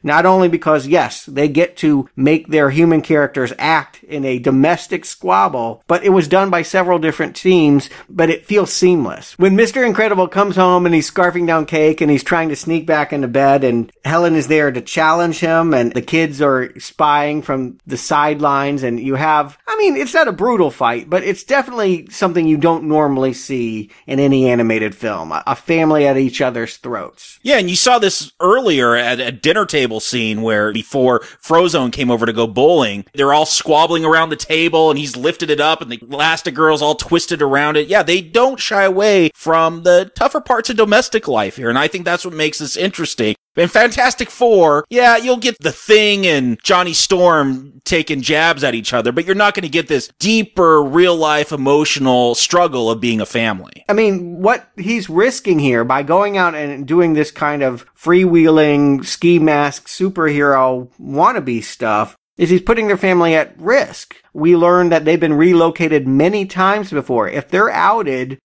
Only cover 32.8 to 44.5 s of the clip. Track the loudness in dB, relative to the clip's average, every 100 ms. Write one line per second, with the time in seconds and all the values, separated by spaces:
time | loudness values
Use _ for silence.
32.8 | 0 -6 -12 -2 2 2 0 -2 0 2
33.8 | 2 0 2 0 0 -6 -4 -2 0 2
34.8 | 2 0 -6 -4 -4 -4 -4 0 0 -2
35.8 | -6 -16 -12 -2 -2 -2 -6 0 2 2
36.8 | 0 -2 0 -2 -2 -2 0 0 0 0
37.8 | 0 0 0 -2 0 0 0 -2 -4 0
38.8 | 0 2 2 2 2 _ 0 2 2 0
39.8 | 2 2 2 -2 -2 -2 -2 -4 -2 -2
40.8 | 2 2 0 -6 -2 -2 -2 -6 -4 -2
41.8 | -2 -4 -6 -6 -6 -4 -4 -4 -10 -4
42.8 | -4 -4 -8 -4 -4 -4 _ -2 0 2
43.8 | 2 2 -2 -2 -10 0 2